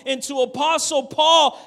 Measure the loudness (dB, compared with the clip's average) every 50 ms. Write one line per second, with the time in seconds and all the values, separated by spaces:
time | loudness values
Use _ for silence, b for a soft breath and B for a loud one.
0 | B -8 -8 -8 -8 -8 -4 -4 -4 -4 -4 -6 -4 -2 -2 -4 -4 -2 -4 -4
1 | -4 -4 -2 0 4 4 6 6 4 2 B B B